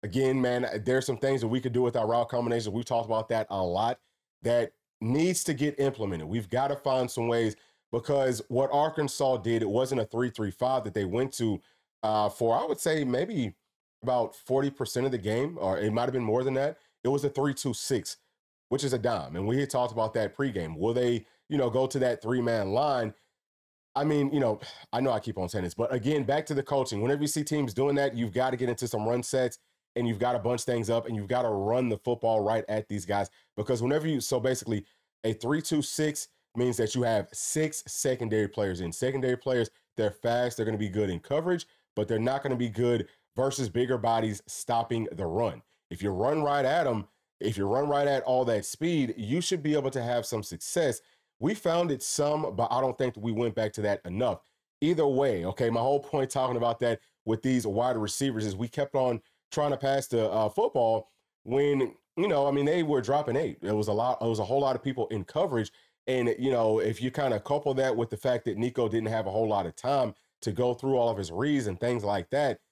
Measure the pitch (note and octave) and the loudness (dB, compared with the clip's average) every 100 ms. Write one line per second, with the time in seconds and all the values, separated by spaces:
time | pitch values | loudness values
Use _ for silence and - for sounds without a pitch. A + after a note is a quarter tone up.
0 | A2 G#2 C3+ C3 B2 B2 B2 G#2+ G#2+ C3 | -2 2 2 4 2 0 -2 -2 2 2
1 | B2+ A#2+ C3+ C3+ A2+ B2+ B2+ A#2+ B2+ A#2+ | 2 0 0 0 0 0 0 2 2 2
2 | A2 A#2 A#2 B2 A#2+ A#2 G#2+ G#2+ A#2 A#2 | 2 2 2 0 0 0 0 -4 -2 -2
3 | A2+ A2 A2 A2+ G#2+ G2 F#2 F2+ A2+ B2+ | 0 -2 0 -2 0 -2 0 0 0 -2
4 | _ _ _ _ A#2 A#2+ A2+ _ _ _ | _ _ _ _ 0 2 0 _ _ _
5 | A2 C3+ E3+ F3+ - C#3 D3 C#3+ C#3 A2+ | -2 2 2 0 -2 0 -2 2 0 0
6 | G2+ E2+ D#2 A2 F#2+ A#2+ C#3 C#3 C#3+ C3 | -4 -4 -4 -4 -2 -2 0 0 0 0
7 | B2+ - A#2 A#2 A2+ G#2 _ _ _ A#2+ | 0 -2 0 2 2 -2 _ _ _ -6
8 | A#2 C#3+ C3 A#2 - A#2+ C3+ C#3+ D#3 D#3+ | 0 2 2 0 -2 0 2 4 2 2
9 | C#3+ - C3+ B2 G#2+ A#2 A2 A2 B2+ C3 | -2 0 0 2 2 0 2 2 2 0
10 | G#2+ A2+ B2 - G#2 - B2 C3 G#2+ G2+ | -2 -2 -2 -2 -4 0 0 0 -2 -4
11 | F#2+ G#2+ C3+ - A2+ G2 _ _ _ _ | -2 0 -2 0 -2 -2 _ _ _ _
12 | A2 G#2+ G#2 - A#2 B2 F#3+ C#3+ E3+ D#3 | 0 2 2 2 2 2 0 -2 0 0
13 | C3 B2 F#3 G3+ A2 - _ _ _ _ | 0 0 0 -2 -4 -6 _ _ _ _
14 | A#2+ B2 A2+ - - C3 C#3 C#3 C3 B2+ | -2 0 0 -4 -2 0 0 -2 -4 0
15 | C3+ B2 G2 A2+ C#3+ F3 F#2+ F#2 G#2 A2 | 0 0 -2 0 -2 -2 -2 0 0 0
16 | B2 B2+ A#2 A#2 B2+ C3 C#3+ - _ _ | 0 0 0 0 2 0 -2 -4 _ _
17 | B2 C#3 C#3+ C#3 C#3+ C3+ C#3 A#2 - B2 | 0 0 0 0 0 0 -4 -4 -2 -2
18 | F2 - _ _ _ _ _ - C#3 A#2+ | -2 -14 _ _ _ _ _ -2 0 0
19 | A2+ G#2+ C2+ E2 G2+ B2+ C#3 B2+ B2 A2 | 0 -2 -4 -4 0 0 0 0 0 0
20 | A2 A#2 G#2 - C#3 G2 D#2+ D#2 G2+ A#2+ | -2 0 -2 -2 -2 -2 -6 -2 0 2
21 | B2 A#2+ - _ _ D3 B2 B2 C3 C3+ | 2 0 -2 _ _ 0 2 2 0 2
22 | C3 A#2+ - B2+ A#2+ A2+ G2 A2 D3 C3 | 0 0 -2 0 2 0 0 0 2 0
23 | A2 - _ _ _ _ _ _ _ - | -2 -6 _ _ _ _ _ _ _ -2
24 | D3 D3 C#3 D3 B2+ G#2+ - - - A#2 | 2 2 2 2 2 0 -6 -18 -6 0
25 | C3+ A2+ A#2 F#2+ F2+ G#2 F2+ - A#2+ B2+ | 2 0 -2 -4 -2 -2 -4 -2 0 0
26 | A2+ D3+ A#2+ C#3+ D#3 D3 C#3 C#3 C3 G2+ | 2 0 2 0 0 -4 0 0 0 0
27 | A#2 C#3 D3 D#3 D3 D3+ C3+ F#2+ C#3+ C#3+ | 0 2 0 -2 -2 0 0 0 2 2
28 | C#3 A#2+ A#2 G2 B2+ B2+ B2 A#2 A#2+ A2+ | 0 0 -2 0 0 0 -2 -2 -4 -2
29 | G#2+ B2 B2 C3+ B2+ - _ _ _ - | 0 -2 0 0 0 -4 _ _ _ -2
30 | A#2+ G#2 A#2+ B2 A#2 A#2+ - A#2+ G#2+ A2+ | -2 0 0 0 0 -2 0 -2 2 0
31 | A#2 A2 G2 B2 B2 G#2 G2+ B2 B2 G#2+ | 0 -6 -2 0 0 0 2 2 0 -2
32 | - A#2 A2+ A2 G#2 A2 G#2 A2 G#2 G#2 | -2 0 2 2 2 0 0 -4 -2 -6
33 | F2 G2+ G2 _ _ - G#2+ B2 A#2+ D3+ | -2 -2 -2 _ _ -8 -2 0 2 0
34 | D#3+ D3 - B2+ B2 C3 - G#2+ - _ | 0 -2 0 0 0 -2 -2 -4 -4 _
35 | _ _ A2+ A2 A#2 D3+ - D#3+ D3 - | _ _ -4 -2 -2 -2 0 -2 -2 -2
36 | D#3 D3 - _ _ - B2 A#2+ A2 C3 | -2 -2 -12 _ _ -2 0 0 0 0
37 | A#2+ A2 F#2 - - D#3 D#3 D3+ - - | 2 2 0 -8 -4 -2 -2 -4 -10 -4
38 | C#3+ B2+ A2+ A2 G2+ - G2+ F2 F2 E2 | -2 -2 0 0 0 0 -2 -2 -6 -2
39 | B2+ C3+ B2+ B2 - B2+ A2+ _ _ - | -2 0 0 -2 0 0 0 _ _ -2
40 | G#2+ - A#2+ A#2+ B2 A#2 A2 A2 G#2+ G2 | -2 0 0 0 0 0 -2 -2 -2 0
41 | G#2 E2+ - C#3+ E3 F3 - _ _ - | 0 -2 -2 -2 0 -2 -4 _ _ -4
42 | G#2+ A2 A#2 C3+ C#3+ B2+ A#2+ G#2 A#2+ A#2 | -2 0 0 0 -2 -2 -2 0 2 2
43 | - _ _ - C3+ - A#2+ A#2+ B2 B2+ | -2 _ _ -2 -2 0 -4 0 0 0
44 | A#2 A2+ A2 G2+ - - - A#2 A#2 A#2 | 2 2 0 -4 -10 -12 -2 -2 0 -2
45 | G#2+ E2 F2+ F2+ A#2 - - _ _ F2 | -4 -4 -2 0 -2 -4 -16 _ _ -4
46 | G2 F#2 A#2 D#3 D3 C#3+ C3 D#3+ D3 A2+ | -2 0 0 2 2 2 2 2 2 -2
47 | F#2+ _ _ _ G#2 G2+ G2 A#2+ C#3+ C#3+ | -6 _ _ _ -4 -2 0 2 2 2
48 | C#3+ C3+ - B2+ A#2+ A2 - - E3 E3 | 2 2 2 2 2 0 -2 -4 0 0
49 | B2 A#2 G#2+ D#3 E3+ F#3 D3+ D3+ C3+ C3+ | 0 -2 -2 -2 0 -2 0 0 0 -4
50 | A#2 A#2+ G#2+ A2+ G2 E2+ - F#3 D3+ A2+ | -2 -2 -2 -6 -6 -10 -4 0 0 0
51 | _ _ _ _ C3+ G#3+ F3 E3+ F3 C3 | _ _ _ _ -2 0 0 2 0 -2
52 | - - D3 D3+ D#3 G2+ A#2 A#2+ C3 B2 | -4 0 0 0 -2 -2 0 2 0 0
53 | B2+ A2 A2+ A2 A#2 G#2+ G#2+ - G#2 G2+ | -2 -2 -4 0 0 0 -2 0 0 0
54 | F2 F#2 B2 - _ _ _ _ D3+ E3 | -2 0 0 -2 _ _ _ _ 0 2
55 | D3 C3 C#3 G2 F2 - A#2 A#2 B2+ C#3+ | 2 4 2 2 -2 0 0 2 2 0
56 | C#3 D3 C3+ C#3 C3 A#2+ A#2 A#2 A#2+ A2 | 0 -2 -2 0 0 0 0 2 0 0
57 | _ _ - A2 C3 B2+ A2+ G2+ B2 A2+ | _ _ -2 0 2 2 2 0 2 0
58 | G#2 - C#3 A2 G#2+ F#2+ A#2 - C#3 C#3 | -2 -2 -2 0 -4 -4 -6 -4 -2 2
59 | B2+ A#2 _ _ _ - D3 C3+ C#3 C#3 | 2 0 _ _ _ -2 0 0 2 0
60 | B2+ A#2 A2 G#2 A2 - A3+ C3+ A#2 A2 | 0 0 2 2 0 2 0 2 2 2
61 | - _ _ _ - C3 C#3+ C#3 B2+ - | -2 _ _ _ -2 2 4 2 0 -4
62 | _ - G3+ D3+ C#3 C#3+ C#3+ F3 D#3+ C#3+ | _ -2 0 2 2 2 2 2 2 0
63 | G#2+ C#3+ D3 B2 D3 - F#2+ G#2+ G#2+ G#2 | 2 0 2 0 -2 -4 -2 0 2 0
64 | B2 B2 A#2 A2 G2 C3+ C#3 B2+ C#3 B2+ | 0 0 0 0 0 2 2 0 -2 -4
65 | G#2+ A2 F#2+ D3+ F3+ B2+ G#2 _ _ _ | -2 -4 -4 -2 0 0 -2 _ _ _
66 | - B2+ A#2+ - B2+ B2 A2+ A2 G#2+ A2 | -2 0 2 0 0 2 4 4 2 -2
67 | B2 C3+ C#3 G#2+ - C#3+ C#3+ C3 C3 A2+ | -4 0 0 0 0 -2 0 0 2 0
68 | A2+ G#2+ C3 A#2+ A#2 G2+ A#2+ B2 A2+ A2+ | -2 -2 0 0 -2 -2 -2 0 0 0
69 | A2 A2+ G2 G2+ A2+ G2+ F2 - B2 C#3 | 0 -2 -2 0 0 0 -2 -4 -2 0
70 | A#2 - _ _ - G2 B2 A#2+ C3+ C3 | 0 -4 _ _ -6 0 0 0 0 2
71 | A#2 G2+ F2+ E2+ C#3+ C#3+ G#2+ F2+ A#2+ A#2+ | 2 0 -4 -2 0 0 0 -2 -2 -2
72 | G#2 G2+ F2 C3+ C#3 A#2 _ | -2 -4 -2 0 0 -2 _